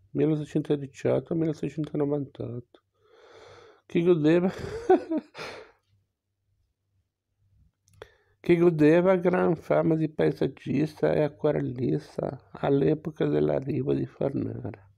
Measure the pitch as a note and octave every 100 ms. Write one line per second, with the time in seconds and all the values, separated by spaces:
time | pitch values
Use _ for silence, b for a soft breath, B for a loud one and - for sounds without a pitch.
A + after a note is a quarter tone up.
0 | _ C#3 D3 D3+ C#3+ D#3 D3 D3 C3+ -
1 | B2 C3 C3+ - E3 C#3+ D3 - D3 D3+
2 | C#3+ D3 C3+ - A#2+ A#2+ - _ _ b
3 | b b b b b b b b _ F3
4 | F3 E3+ D3+ F3 F#3 - - - - F#4
5 | - D#4 - - - - - _ _ _
6 | _ _ _ _ _ _ _ _ _ _
7 | _ _ _ _ _ _ _ _ _ _
8 | B B B _ - E3+ F3 D3+ D3+ F3
9 | F#3 F#3 F3+ F3+ F#3 D#3+ - D#3 D#3+ D#3+
10 | D#3 D#3 D#3 C#3+ D3+ - - C3+ D#3 -
11 | D3+ D3+ D3+ - D3+ D3 C#3 B2 C3+ D3+
12 | - - - C3+ _ - D3+ C#3 D#3 D#3
13 | D#3+ - D3+ D3 D3 C#3+ C3+ C3 C#3 C#3
14 | C3 - C#3 C3+ G#2+ A#2 G#2 - -